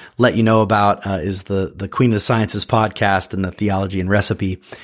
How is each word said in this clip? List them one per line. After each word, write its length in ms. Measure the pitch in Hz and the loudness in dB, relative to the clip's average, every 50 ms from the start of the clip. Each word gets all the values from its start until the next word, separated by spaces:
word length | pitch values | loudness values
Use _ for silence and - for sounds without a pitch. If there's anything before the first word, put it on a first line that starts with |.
| - - _ | -16 -10 _
let 200 | - 120 120 - | 0 2 2 2
you 80 | 113 113 | 2 2
know 160 | 110 113 110 | 4 4 4
about, 440 | 107 101 110 104 104 101 101 - - | 4 2 2 2 4 2 2 0 -2
uh, 140 | 101 98 85 | -4 -4 -4
is 200 | 76 98 95 95 - | -4 -4 -6 -6 -6
the, 280 | - 98 98 95 82 - | -4 -4 -2 -4 -4 -6
the 140 | 80 98 95 | -10 -10 -6
Queen 220 | - - 127 117 | -2 0 2 2
of 40 | 110 | 2
the 60 | 101 | 2
Sciences 440 | - - 120 113 107 101 - 101 - | 2 2 2 0 0 0 0 -2 -2
podcast 720 | - 117 110 107 101 - - 110 98 98 92 - - - | 0 0 0 0 0 0 0 0 2 2 0 -2 -4 -4
and 100 | 95 92 | -4 -6
the 60 | 90 | -6
Theology 480 | - - 107 101 95 98 98 92 98 95 | -4 -4 -2 -2 -2 -2 -2 -4 -4 -4
and 100 | 90 92 | -2 0
Recipe 540 | 101 101 - - 101 - 101 95 92 - _ - - - | 2 2 2 0 0 -2 -4 -4 -6 -8 _ -18 -20 -20